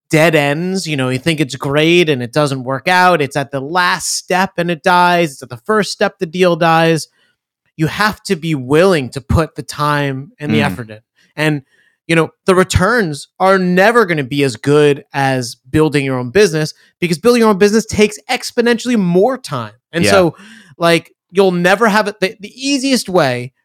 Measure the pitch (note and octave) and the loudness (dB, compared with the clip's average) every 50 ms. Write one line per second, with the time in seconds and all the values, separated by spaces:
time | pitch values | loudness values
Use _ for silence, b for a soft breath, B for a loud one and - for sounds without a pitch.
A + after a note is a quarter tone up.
0 | _ - - D3+ D#3 E3+ D#3+ D3+ C#3+ C#3+ C#3+ D#3+ F3 F#3 F#3+ F#3+ E3 D#3+ D3+ C3+ | _ -2 0 2 2 4 2 2 0 0 -2 -4 -4 -4 -4 -6 -6 -6 -4 -4
1 | C3 B2+ B2+ B2+ - E3 D#3+ C#3+ D3+ B2+ C3+ B2+ - C#3+ C#3 D3+ D#3 E3 E3+ F3 | -2 -2 -2 -4 -2 -2 -2 -2 -2 -6 -6 -8 -6 -2 0 0 2 4 4 4
2 | F3 D#3 D3 B2 B2 A2+ - D3+ D3+ C#3 C3+ C3 B2 B2+ C3+ B2+ - F3 F#3 F3+ | 2 2 0 -4 -4 -4 -2 -2 0 0 -2 -6 -6 -6 -6 -4 -2 0 2 4
3 | F3+ F3+ F3+ E3 - E3 - D3 C3+ - - C3+ C3 C#3+ E3+ F3+ F3+ F3+ F#3 E3 | 4 4 2 2 0 -2 -4 -4 -6 -4 -6 -8 -6 -4 -2 0 0 0 -2 -2
4 | - - - - - - F#3 F3+ F#3+ F#3+ _ - E3+ F3 F3 D3+ - F#3 F3+ F3 | -4 -6 -8 -6 -4 -2 -2 0 -2 -2 _ -4 -4 -4 -4 -2 0 2 2 4
5 | F3 F3 F3+ F3 F3 D3+ C3 - C3 - B2 A#2 _ - G#3+ G#3+ G3 - - - | 4 4 2 2 0 -2 -4 -8 -18 -18 -18 -12 _ -2 -2 -2 -2 -2 -4 -4
6 | G#3+ G3 - - F#3 E3 D3+ F3+ F#3 F3 E3+ D#3+ E3+ E3 E3 E3 E3 E3 E3 D3+ | -4 -4 -4 -6 -10 -6 -2 0 0 0 0 0 2 2 2 4 4 2 0 0
7 | - - _ _ _ _ _ _ _ _ _ _ _ _ _ - D#3 D3 - - | -4 -8 _ _ _ _ _ _ _ _ _ _ _ _ _ -4 -4 -4 -2 0
8 | G#3 G#3+ - - - - G3 D#3 D3 E3 D#3+ C3+ B2 B2 C#3+ D#3 F3+ G3 F3+ D3+ | -2 -2 -2 -4 -6 -8 -6 -6 -4 -4 -4 -4 -2 0 2 4 4 4 2 0
9 | B2+ A2+ - C3 - - - E3+ D#3 D3 _ - C#3 - - - D3 D3 D3 C#3+ | -2 -6 -10 -10 -4 -2 0 0 0 -2 _ -14 -14 -12 -8 -4 -2 -2 0 0
10 | C#3+ C#3 C3+ C3 C#3+ - _ - D3 - G#2+ A2+ - - F#2 - A#2 A2 G#2+ A2 | -2 -4 -4 -8 -10 -14 _ -10 -6 -2 0 0 0 -2 -4 -8 -12 -16 -18 -20
11 | _ _ _ _ _ _ - D3 D3+ D#3 D3+ C#3+ - _ _ _ _ _ _ _ | _ _ _ _ _ _ -8 -4 -2 -2 -2 -4 -6 _ _ _ _ _ _ _
12 | _ - E3 E3 D#3 - - _ _ - F#3 F3+ F#3 F#3 - - F3+ G3+ A#3+ B3 | _ -2 0 0 0 -2 -4 _ _ 0 2 2 2 2 2 0 0 2 0 0
13 | G3+ D#3+ C#3+ - - - _ - F#3 F#3+ G3 F#3+ F#3 F3+ F3+ F3+ F#3+ A3 A#3 A#3+ | -2 -2 -4 -8 -12 -14 _ -2 0 2 2 2 2 0 2 2 4 4 4 2
14 | A3 F3 E3+ D3+ C#3 A#2 C#3+ C#3+ C#3+ C3+ A2+ - - C#3+ C#3+ D3+ D3 D3 C#3+ D3 | 2 0 0 -4 -4 -4 -2 -2 0 -2 -2 -4 -2 2 4 4 4 4 2 0
15 | - _ - C#3+ C#3 C3+ C3+ B2+ B2 A#2+ - _ _ C3 - D#3 D#3 D#3 C3+ D3 | -4 _ -6 -4 -2 -2 -2 -2 -4 -8 -10 _ _ -4 0 0 0 2 0 -2
16 | C3+ C3+ C3 B2+ B2 B2 A#2+ G3 G#3+ F3+ D#3 D#3 D#3 D3+ - b b b b b | -2 -2 -4 -4 -4 -2 2 2 2 2 2 -2 -4 -6 -8 b b b b b
17 | F3 E3 F3 D3 - A#3+ B3 A#3+ A3+ G#3+ G#3 F3+ G#3 G#3 G#3 A3+ G#3+ - - G3 | -4 -4 -4 0 2 2 4 4 4 2 2 4 2 2 2 2 -2 -2 0 0
18 | G#3+ G#3 - - - - B3+ A#3+ - - - B3 A3+ A#3+ A#3+ A3+ - B3 B3 G#3+ | 0 0 0 -4 -8 -6 -6 -6 -6 -6 -4 -2 0 0 0 -2 -2 -2 -2 0
19 | F#3 F3 E3+ F3+ G3+ B3+ C4+ B3 - - C3+ B2 A2+ G#2+ G#2+ _ _ _ - E3+ | 0 0 0 0 0 -2 -2 -4 -8 -10 -8 -8 -8 -10 -14 _ _ _ -4 0
20 | G3 G3+ G3 G3 F3+ D#3+ - B G3 G#3+ A3+ B B B B B E3+ E3+ E3+ E3 | 2 4 4 4 4 2 0 B -16 -20 -20 B B B B B 0 2 2 2
21 | - _ _ _ _ _ F3 F#3 G3 F#3+ F3 F3 F3 F3+ G3 G3 A#3 A3 F#3+ A3 | 0 _ _ _ _ _ 0 2 2 2 2 2 2 2 2 2 2 2 2 2
22 | G#3 G3+ G3+ - A3 F#3+ - - F#3 G#3 - B3 C4 C#4 C#4+ C4 B3 C#4 C4 A3+ | 0 -2 -4 -4 -4 -6 -6 -6 -18 -20 -14 -8 -4 -4 -2 -2 0 0 0 0
23 | - - F3+ F3+ D3+ C3 B2 B2 B2 C3 _ _ _ | -2 0 0 0 0 0 0 -4 -6 -10 _ _ _